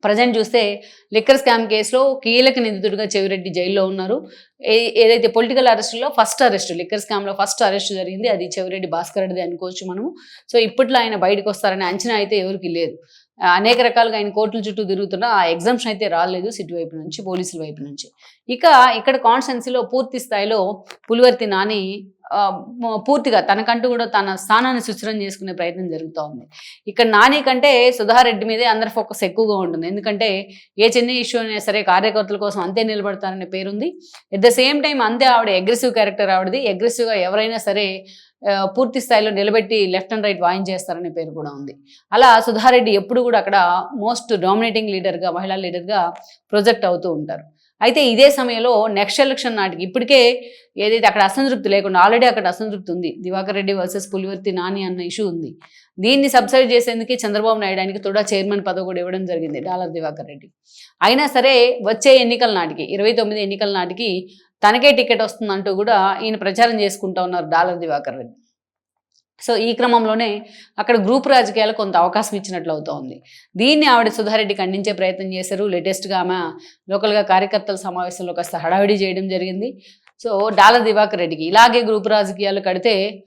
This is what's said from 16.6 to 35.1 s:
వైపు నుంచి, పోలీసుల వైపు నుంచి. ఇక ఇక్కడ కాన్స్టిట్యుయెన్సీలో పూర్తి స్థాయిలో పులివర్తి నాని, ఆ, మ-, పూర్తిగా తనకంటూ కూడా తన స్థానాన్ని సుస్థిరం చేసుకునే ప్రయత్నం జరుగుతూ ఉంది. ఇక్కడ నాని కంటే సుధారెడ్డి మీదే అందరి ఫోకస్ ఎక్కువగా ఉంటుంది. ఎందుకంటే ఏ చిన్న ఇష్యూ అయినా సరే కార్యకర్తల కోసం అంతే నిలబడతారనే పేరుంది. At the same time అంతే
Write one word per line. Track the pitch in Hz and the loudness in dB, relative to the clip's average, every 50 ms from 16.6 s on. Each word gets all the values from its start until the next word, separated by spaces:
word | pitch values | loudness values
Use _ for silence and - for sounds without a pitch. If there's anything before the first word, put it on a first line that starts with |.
| 196 156 170 | -12 -10 -8
వైపు | 170 165 160 160 | -8 -8 -8 -10
నుంచి, | 160 151 156 156 - | -14 -14 -12 -14 -12
పోలీసుల | 208 185 185 180 185 180 - 165 | -10 -8 -6 -6 -6 -8 -10 -12
వైపు | 160 156 151 151 135 | -12 -12 -12 -14 -14
నుంచి. | 143 143 143 - - _ _ _ - _ _ _ - | -16 -16 -18 -18 -20 _ _ _ -20 _ _ _ -10
ఇక | 247 247 - 339 302 262 247 254 233 | -8 2 4 6 8 8 8 6 4
ఇక్కడ | 226 220 - 262 254 | 0 0 0 0 2
కాన్స్టిట్యుయెన్సీలో | 247 233 226 262 262 285 262 240 233 254 247 254 | 2 2 2 2 0 -4 -6 -6 -6 -4 -4 -4
పూర్తి | 233 247 - 254 262 262 262 254 | -4 -2 -2 -4 -4 -4 -6 -10
స్థాయిలో | 247 - 233 202 202 214 220 214 185 190 208 190 - _ - - _ _ | -8 -4 -4 -2 -2 0 0 0 -2 -2 -4 -8 -14 _ -20 -20 _ _
పులివర్తి | 233 233 247 247 247 247 233 | 2 6 6 6 6 4 -2
నాని, | 208 196 190 196 208 214 208 190 190 196 - 190 - _ _ _ - - | -2 0 0 0 0 0 -2 -4 -6 -8 -10 -14 -18 _ _ _ -6 -2
ఆ, | 202 202 196 190 185 - - 240 240 | 0 0 0 -2 -4 -10 -14 -12 -8
మ-, | 240 233 220 214 - - | -6 -4 -4 -4 0 0
పూర్తిగా | 285 294 294 277 220 202 | 0 2 2 2 2 2
తనకంటూ | - - 196 202 220 226 233 240 226 254 | 4 2 0 0 2 -2 -2 0 0 -2
కూడా | 240 240 233 | -2 -2 -4
తన | 226 233 208 196 196 190 | 0 0 0 0 0 -4
స్థానాన్ని | 185 190 - 214 220 247 254 254 247 | -6 -2 2 2 2 2 2 -2 -4
సుస్థిరం | - - 208 - - 208 220 214 | -6 -6 -10 -8 -8 -8 -6 -6
చేసుకునే | 196 196 190 - 196 190 180 | -6 -8 -10 -12 -12 -12 -8
ప్రయత్నం | 165 175 170 170 180 185 175 | -6 -6 -6 -6 -6 -8 -8
జరుగుతూ | 160 160 160 160 160 165 151 | -8 -8 -10 -10 -10 -10 -10
ఉంది. | 151 151 123 110 _ _ - - - - _ _ - | -10 -10 -16 -18 _ _ -20 -20 -20 -20 _ _ -16
ఇక్కడ | 196 - 240 | -10 -6 -4
నాని | 226 214 208 220 262 277 294 | 0 2 4 4 4 2 0
కంటే | 269 269 262 254 247 285 277 247 240 247 | 0 -2 -2 2 2 4 4 4 4 2
సుధారెడ్డి | 247 247 220 202 226 247 254 240 226 202 208 | 2 0 0 2 4 4 6 4 2 -2 -4
మీదే | 220 220 220 240 | -4 -2 0 0
అందరి | 240 220 220 220 220 | 0 2 0 -2 -4
ఫోకస్ | - 233 208 - 214 - - | -4 -6 -6 -6 -6 -4 -4
ఎక్కువగా | 185 - 220 226 214 208 196 | -4 0 0 0 0 0 0
ఉంటుంది. | 185 175 165 160 165 170 | -2 -2 -4 -4 -6 -6
ఎందుకంటే | 190 208 196 220 208 202 226 220 196 190 196 196 - - - _ _ - | -6 -6 -4 -4 -2 0 0 0 0 -2 -6 -10 -18 -20 -20 _ _ 2
ఏ | 208 240 | 2 4
చిన్న | 240 247 240 240 | 4 2 0 0
ఇష్యూ | 254 247 240 240 - 240 | -2 -4 -4 -4 -4 -4
అయినా | 226 220 214 208 | -4 -4 -6 -6
సరే | 202 214 202 214 202 | -4 -2 -2 -2 0
కార్యకర్తల | 190 180 180 196 220 208 214 208 190 208 196 | 2 2 2 2 2 0 0 -2 -2 -4 -6
కోసం | 202 208 190 208 | -4 -6 -4 -4
అంతే | 175 180 196 208 226 | -6 -4 -2 -2 -2
నిలబడతారనే | 220 214 208 196 202 196 190 202 190 185 190 185 | -2 -2 -4 -4 -6 -6 -6 -8 -8 -8 -8 -10
పేరుంది. | 175 185 190 190 202 202 208 247 339 359 - _ - - - _ _ - | -10 -8 -8 -8 -8 -8 -6 -6 -8 -8 -10 _ -20 -20 -20 _ _ -6
At | 196 | 2
the | 196 240 240 | 4 4 4
same | 254 254 262 294 294 269 | 6 2 2 2 0 -2
time | 302 294 269 | -2 -2 0
అంతే | 240 220 | 0 -2